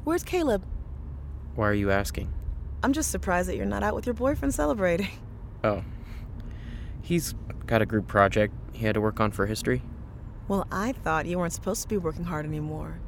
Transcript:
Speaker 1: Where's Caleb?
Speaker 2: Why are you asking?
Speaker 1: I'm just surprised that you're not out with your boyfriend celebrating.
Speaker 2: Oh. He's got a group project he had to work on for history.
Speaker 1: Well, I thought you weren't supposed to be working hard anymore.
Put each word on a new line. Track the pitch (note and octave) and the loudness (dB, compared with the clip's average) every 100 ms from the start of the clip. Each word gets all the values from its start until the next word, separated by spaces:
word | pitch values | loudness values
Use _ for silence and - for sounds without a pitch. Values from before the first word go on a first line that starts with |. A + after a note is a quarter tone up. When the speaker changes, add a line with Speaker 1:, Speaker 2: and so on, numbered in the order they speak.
Speaker 1:
Where's | D4+ F4 | 2 0
Caleb? | - F4+ D4+ G3+ - - - - - - - - - | 2 2 4 2 0 -6 -6 -8 -8 -8 -8 -10 -6
Speaker 2:
Why | - G#2 | 2 4
are | |
you | G#2 G2+ | 4 4
asking? | G2 G2+ - G2 - - - - - | 4 2 -2 -4 -4 -4 -6 -6 0
Speaker 1:
I'm | A#3 | 2
just | D4 C#4+ | 2 0
surprised | - - F3+ F3+ | -2 2 2 2
that | - | 0
you're | G3 | 0
not | G3+ | 2
out | G3+ | 0
with | G#3+ B3 | 0 -2
your | |
boyfriend | A#3 B3+ D4+ C#4 | 0 2 2 0
celebrating. | C4+ D4+ A#3+ F#3 E3+ G3 - - - - - | 2 2 4 4 2 0 -6 -12 -12 -12 0
Speaker 2:
Oh. | A2+ G2 - - - - - - - - - - - - | 2 2 -2 -10 -10 -10 -10 -8 -8 -8 -8 -8 -8 -8
He's | - F3 - - - - - | 0 0 0 -6 -8 -8 2
got | A2+ | 2
a | G#2+ | 4
group | A2 - | 2 4
project | G#2 G2 G#2+ G#2+ - - | 6 8 6 2 0 -10
he | - A2 | -2 2
had | |
to | G#2+ | 4
work | G#2+ G#2+ | 2 4
on | G#2+ | 2
for | G2+ | 4
history. | G2 G#2+ - B2+ - - - - - - - | 0 2 2 0 -2 -12 -12 -12 -12 -10 -2
Speaker 1:
Well, | G3 - | 0 0
I | F#3 A3+ | -2 -2
thought | C4+ - D#3+ D#3 | -2 0 0 0
you | F3 | 0
weren't | E3+ | 0
supposed | - F#3 A3 | -2 -2 -2
to | - | -2
be | G#3 | 0
working | E3 D#3 | 0 -2
hard | F3 D#3 D3+ | -4 -2 -2
anymore. | D3+ D3+ D#3 D#3 D#3+ | -2 -4 -4 -6 -8